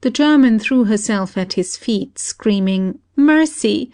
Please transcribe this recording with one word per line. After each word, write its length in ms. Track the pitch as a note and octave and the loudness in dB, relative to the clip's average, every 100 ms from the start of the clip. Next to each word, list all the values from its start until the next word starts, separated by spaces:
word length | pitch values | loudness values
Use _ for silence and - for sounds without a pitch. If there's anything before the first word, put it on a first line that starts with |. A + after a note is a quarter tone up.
The 80 | C4 | -4
German 480 | B3 D4 D4+ C4 A3 | 0 2 6 4 4
threw 260 | G#3+ C4 | 0 0
herself 540 | A3 G#3+ - G#3 F#3+ - | 2 0 -2 -4 -4 -6
at 140 | F#3 | -6
his 240 | F#3+ F3+ - | -4 -6 -6
feet, 420 | - G#3+ - - | -4 -4 -4 -10
screaming, 800 | - - - G3+ F#3+ F#3+ F#3+ - _ | -12 -6 -2 0 0 -2 -2 -6 _
Mercy! 760 | - C#4+ D#4 D#4 - A3+ D#4 B3+ | 0 2 4 2 0 -2 -2 -4